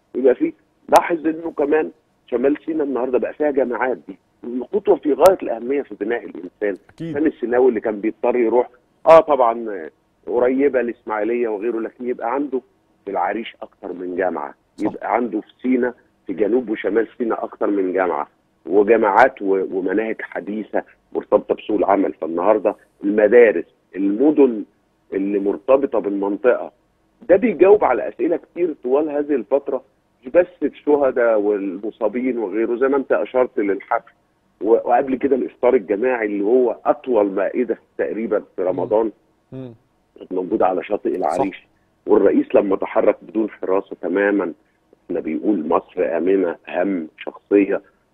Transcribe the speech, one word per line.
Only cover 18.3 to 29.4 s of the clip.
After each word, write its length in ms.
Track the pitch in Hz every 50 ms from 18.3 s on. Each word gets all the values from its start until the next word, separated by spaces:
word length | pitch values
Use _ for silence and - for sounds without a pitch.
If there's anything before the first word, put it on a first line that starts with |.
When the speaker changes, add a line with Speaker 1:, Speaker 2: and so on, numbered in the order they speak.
| _ _ _ _ _ _ _
Speaker 1:
وجامعات 760 | 71 87 104 104 101 113 110 110 104 95 107 123 135 - - 104
و-، 240 | 98 95 95 92 - -
ومناهج 440 | 95 90 95 95 104 113 113 107 -
حديثة 600 | - - - 90 87 90 104 110 101 - - 98 - - - _ _ _ -
مرتبطة 420 | - - - - 101 - - 107
بسوق 220 | - - - 107
العمل. 360 | 101 87 90 98 98 92 73 -
فالنهاردة 640 | - - 78 82 85 87 101 110 107 87 107 95 - _ _ _ _ -
المدارس، 600 | 101 104 107 107 101 110 120 120 110 101 85 80 - _ _ _ _ -
المدن 680 | 92 98 98 101 107 135 156 151 151 139 123 117 107 95 - _ _ _ _ _ _ _ _ -
اللي 260 | 98 98 98 101 101
مرتبطة 600 | 98 101 95 - - - 131 139 139 - - 110
بالمنطقة، 760 | 90 101 101 98 98 101 104 98 - 123 110 - 87 80 _ _ _ _ _ _ _ _ _ _ - -
ده 80 | 175
بيجاوب 480 | 196 196 233 190 139 180 190 208 208 160
على 240 | 131 127 110 - -
أسئلة 280 | - - 117 107 165
كتير 380 | - - _ _ 165 175 175 147 - _
طوال 280 | 123 131 143 160 156
هذه 240 | 143 147 147 147 147
الفترة، 480 | 131